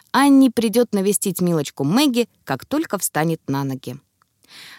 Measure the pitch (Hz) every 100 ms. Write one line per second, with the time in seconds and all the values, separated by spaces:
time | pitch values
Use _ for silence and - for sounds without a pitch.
0 | _ 240 285 269 269 233 226 214 240 202
1 | 190 208 202 175 180 165 139 - 139 220
2 | 302 240 226 _ - 131 - 294 330 202
3 | - 147 165 160 - 139 139 135 - 131
4 | _ _ _ _ _ - -